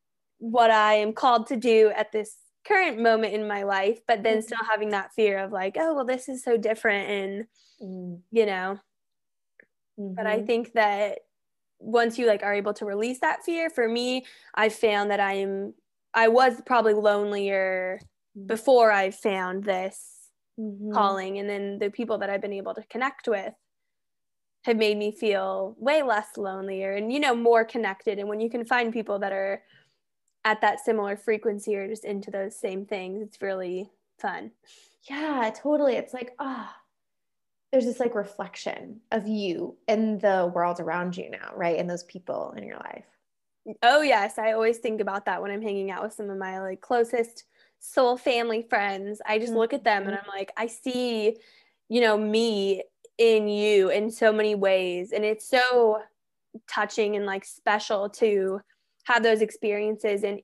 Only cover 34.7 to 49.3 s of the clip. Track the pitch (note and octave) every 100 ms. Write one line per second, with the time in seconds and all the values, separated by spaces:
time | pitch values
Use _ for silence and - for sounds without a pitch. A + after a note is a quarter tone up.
34.7 | - _ _ - C#4 D#4 C4+ A3 G#3+ C#4+
35.7 | D4+ C#4+ A3 - B3+ B3 - C4+ B3 G#3
36.7 | - _ _ _ _ _ _ _ _ _
37.7 | C4 A#3+ A#3 A#3+ G#3 G3 - F3+ - -
38.7 | - - G#3+ _ A3+ G#3 G#3+ G3 E3+ F3
39.7 | - - A3 A3 G#3 G#3 F#3+ F3 F3+ F3
40.7 | F3 E3 F3 F3+ F3+ - - - - E3+
41.7 | D#3+ F3+ F3 - F3+ - - - - -
42.7 | G1+ G1+ - - _ _ _ _ _ A3
43.7 | - A#3 D4 D4 A3 G#3 A3+ A3 A3 A3+
44.7 | A3+ A#3 A3 G3 G3+ G#3 F3+ G3 G3+ A3
45.7 | G3+ G3 F#3 G#3+ - G3+ F#3+ F#3+ F#3+ F#3+
46.7 | F#3+ - A#3+ A#3 A#3+ A3+ - - _ _
47.7 | _ - - B3 B3+ C#4 A#3 A#3 A3 A3+
48.7 | A3+ G3+ G3 G3+ G#3+ -